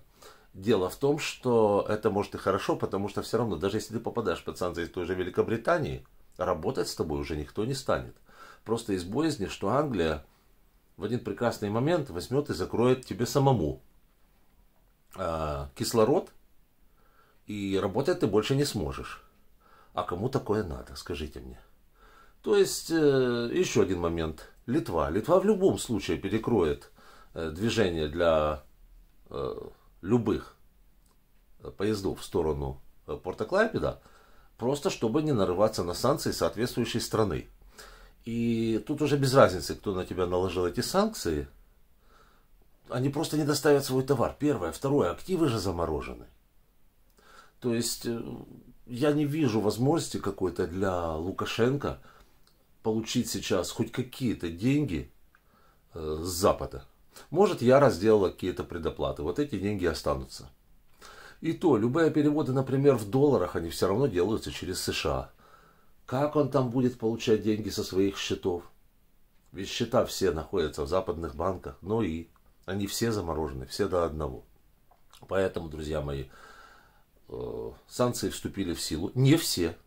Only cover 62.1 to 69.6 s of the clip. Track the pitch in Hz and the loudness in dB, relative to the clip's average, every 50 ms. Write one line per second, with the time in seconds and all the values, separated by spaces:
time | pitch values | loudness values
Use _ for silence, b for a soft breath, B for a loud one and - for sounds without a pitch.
62.1 | - 156 143 151 147 151 147 127 127 139 131 - 139 135 139 143 135 113 107 101 | 4 4 2 4 2 2 0 0 0 0 0 0 0 4 6 6 6 4 2 0
63.1 | 110 135 143 151 127 95 90 - - 90 82 82 - - 107 92 98 117 139 143 | 2 4 6 6 6 4 2 0 -2 -4 -4 -4 -2 0 2 2 4 2 2 2
64.1 | 87 87 87 104 113 92 - - 69 - - 87 92 - - - 95 - - 80 | 2 2 2 2 2 -2 -4 -6 -8 -8 -6 -6 -6 -4 -4 -4 -4 -2 -2 -2
65.1 | 69 64 65 - - b b b b b b b b b b b b b - - | -2 -2 -4 -8 -14 b b b b b b b b b b b b b -12 -6
66.1 | 123 131 147 147 147 151 143 123 147 143 131 120 113 131 127 123 123 - 113 113 | -2 -2 -2 0 2 0 0 2 2 0 0 2 2 2 2 2 0 0 -2 -2
67.1 | 117 113 - 123 110 104 95 107 107 104 104 98 - 107 95 - 92 92 98 98 | -2 0 2 2 2 2 4 0 0 0 -2 -4 -4 -4 -4 -2 2 2 2 2
68.1 | 98 - - - 95 - - 95 90 87 - - - _ _ _ _ _ _ _ | 0 -2 -4 -4 -4 -2 -2 -2 -2 -4 -8 -12 -20 _ _ _ _ _ _ _
69.1 | _ _ - _ _ _ _ _ - 85 | _ _ -20 _ _ _ _ _ -12 -10